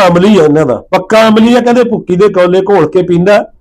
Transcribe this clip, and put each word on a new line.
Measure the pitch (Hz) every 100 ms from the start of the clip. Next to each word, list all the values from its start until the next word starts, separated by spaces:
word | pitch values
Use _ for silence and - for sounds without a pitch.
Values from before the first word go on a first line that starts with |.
| 185
ਅਮਲੀ | 175 190 202
ਆ |
ਇਹਨਾਂ | 151 147 147
ਦਾ, | 107 -
ਪੱਕਾ | 185 185 220 220
ਅਮਲੀ | 220 226 240
ਆ। |
ਕਹਿੰਦੇ | 233 240
ਭੁੱਕੀ | 233 202 - 180
ਦੇ | 208
ਕੌਲੇ | 185 180 185 190
ਘੋਲ | 202 156
ਕੇ | 185
ਪੀਂਦਾ | 170 175 180 208 240 _